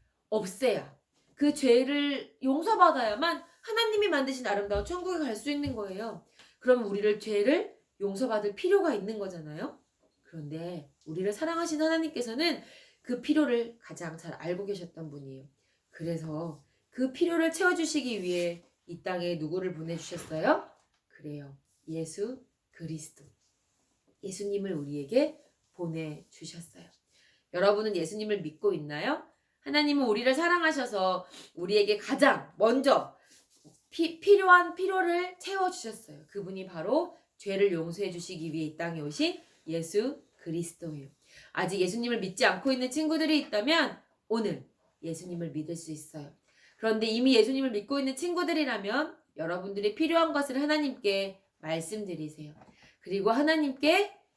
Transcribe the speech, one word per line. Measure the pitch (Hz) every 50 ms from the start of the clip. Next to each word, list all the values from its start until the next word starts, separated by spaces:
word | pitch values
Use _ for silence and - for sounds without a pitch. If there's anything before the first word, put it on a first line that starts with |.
| _ _ _ _ _ _
없애야, | 220 214 - 185 - - 262 240 196 143 139 - - _ _ _ _ _ _ _ _
그 | - 294 294 285
죄를 | - 269 254 233 254 262 262 285 294 285 285 277 254 - - _ _ -
용서받아야만 | 262 269 302 349 415 440 370 370 339 - 262 240 214 208 233 311 339 311 269 - - _ _ -
하나님이 | 453 427 466 466 440 427 415 415 381
만드신 | 320 277 262 262 262 247 247 202
아름다운 | 202 202 202 202 202 202 202
천국에 | - 349 359 349 370 359 330
갈 | 302 254 214
수 | - - 285
있는 | 294 285 285 277 254
거예요. | 214 202 190 185 196 226 226 185 170 - _ _ - - - _ _
그럼 | - 254 254 247 220 196
우리를, | 196 202 208 214 208 208
죄를 | - 220 208 202 208 254 311 370 427 - - _ _ _ _ -
용서받을 | 196 196 190 196 262 233 226 208 208 208 202
필요가 | - - 359 403 392 339 320 240
있는 | 202 185 208 220 208
거잖아요. | 196 190 180 165 151 151 151 160 220 302 - - _ _ _ _ _ _ _ _ _
그런데 | _ - 165 147 143 151 160 170 175 180 165 143 - _ _ _
우리를 | 151 160 180 185 208 208
사랑하신 | - 320 330 339 330 339 320 311 294
하나님께서는 | 311 320 330 320 330 302 - 240 240 226 226 262 330 339 285 - - - - - - _ _ _ _
그 | - 247 240
필요를 | - - 302 311 294 247 240 233 233 233 - -
가장 | - - 156 - 175 160 160
잘 | 160 - 165 -
알고 | - - 180 180 180 202
계셨던 | 196 202 175 175 170 - 170 165 151 139
분이에요. | 147 139 135 135 135 135 - _ _ _ _ _ _ _ _
그래서 | _ - 156 165 170 160 160 160 151 156 170 165 151 - _ _ _ _ _ _
그 | _ - 254 262 -
필요를 | - 349 339 339 330 320 320 320
채워주시기 | - 381 359 359 349 320 294 - 294 247 254 226 196 180
위해 | 180 175 175 175 170 170 170 - _ _ _ _
이 | - 170 170 -
땅에 | 190 180 175 175 175 175
누구를 | 156 156 147 170 185 185 180 147
보내주셨어요? | 156 160 165 170 165 - - 175 165 - - 160 156 175 254 320 - - - - _ _ _ _ _ _ _
그래요. | _ - - 151 147 147 143 139 139 - _ _ _ _ _ 156
예수 | 160 160 160 160 - 196 202 240 262 254 - _ _ _ _ _ _
그리스도. | - 165 151 160 156 147 - - - - - _ _ _ _ _ _ _ _ _ _ _ _ _ _ _ _ _ _ -
예수님을 | 196 190 - 202 202 202 202 190 190 175
우리에게 | 147 143 143 147 147 139 135 226 262 302 302 - - _ _ _ _ _ _ _
보내주셨어요. | - 175 165 160 165 160 156 151 - - _ - - 165 151 - 170 170 - - 175 - - _ _ _ _ _ _ _ _ _ _ _ _ -
여러분은 | 175 190 202 208 208 214 214 202
예수님을 | 170 160 160 208 214 214 214 208 196 160
믿고 | 151 - - - 202 185
있나요? | 156 151 147 147 151 185 247 302 320 - - _ _ _ _ _ _
하나님은 | _ - 277 294 294 294 285 285 262
우리를 | 226 208 226 240 262 262
사랑하셔서 | 302 339 339 349 349 330 320 294 277 247 - 214 196 185 185 185 180 - - - - - - _
우리에게 | 170 175 180 208 208 202 196 208 208
가장 | - - 214 - 285 254 - - - - - -
먼저 | 202 226 247 269 254 269 - - - - - _ _ _ - - _ _ _ _ _ - - _ _ _
피-, | - - 330 311 320 -
필요한 | - 392 403 392 381 370 359 359 349 339 -
필요를 | - 381 381 381 370 370 349 339 349 359 359 370 -
채워주셨어요. | - 370 392 392 370 359 359 - - 226 202 - - - 147 143 - -
그분이 | - 202 196 185 190 190 185
바로 | 180 175 165 156 202 262 320 349 - - - _ _ _
죄를 | _ - 202 196 196 202 202 175
용서해 | 165 165 170 170 196 202 185
주시기 | 175 175 170 - 185 160 160 165 147
위해 | 165 160
이 | 151 -
땅에 | - 170 170 165 160
오신 | 147 147 147 - 302 339 359 - - _ _ _ _ 160
예수 | 160 165 160 - - 208 233 269 - - - _ _ _
그리스도예요. | - 175 160 170 170 - - - 170 165 151 147 135 139 - _ _ _ - - - - -
아직 | - 190 180 196 190
예수님을 | 185 175 202 233 240 247 240 202
믿지 | 185 185 - - 247
않고 | 196 185 185 - 269 262
있는 | 247 254 254
친구들이 | - 311 311 302 320 302 320 302 311 294
있다면 | 285 - - 208 214 277 330 330 285 226 - - _ _ _ _ _ -
오늘 | 220 226 214 196 160 135 - - _ _ _ _ _ _ -
예수님을 | 165 160 165 - 180 175 170 170 156
믿을 | 143 151 151 156 170
수 | 165 - 160
있어요. | 156 151 - - - 151 143 - - _ _ _ _ _ _ _ _
그런데 | _ 220 220 220 220 220
이미 | 226 220 240 254 269 254
예수님을 | 220 208 240 269 269 269 262
믿고 | 220 208 202 - 277 277
있는 | 269 269 262
친구들이라면 | - 339 349 349 349 349 285 311 320 294 262 233 202 196 196 226 277 311 330 - - _ _ _
여러분들이 | - 160 165 175 185 190 196 196 202 202 208 208
필요한 | - 320 302 330 330 330 320 294
것을 | 285 277 285 247 269
하나님께 | 294 294 302 302 294 269 233 - - 202 196 196 196 196 190 - _ _ _ _
말씀드리세요. | - 156 165 165 160 - 214 214 208 185 170 151 156 151 - - 151 147 - - - - _ _ - - _ _
그리고 | _ - 185 196 190 220
하나님께 | 226 269 294 311 320 311 302 277 262 - - 302 339 392 403 403 - - _ _ _